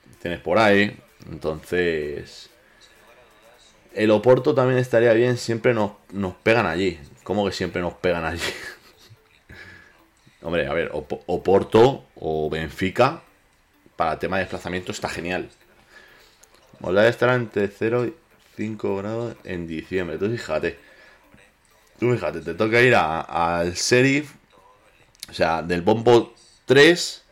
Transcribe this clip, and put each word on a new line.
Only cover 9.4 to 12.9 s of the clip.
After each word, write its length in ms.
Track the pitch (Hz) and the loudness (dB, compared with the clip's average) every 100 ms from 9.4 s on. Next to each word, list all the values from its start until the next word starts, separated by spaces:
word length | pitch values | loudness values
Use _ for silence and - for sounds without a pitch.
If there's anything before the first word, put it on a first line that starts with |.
| _ - - - - _ _ _ _ _ | _ -20 -20 -20 -20 _ _ _ _ _
Hombre, 240 | 82 85 69 | -6 -4 -2
a 60 | |
ver, 180 | 82 80 | -2 -4
Op-, 300 | 76 76 - - | -6 -8 -10 -6
Oporto 800 | 87 - 95 - 110 127 131 - - | -4 2 2 4 6 6 2 -12 -12
o 340 | 80 78 76 | -6 -4 -4
Benfica, 720 | 80 78 - 92 | -4 -8 -4 -4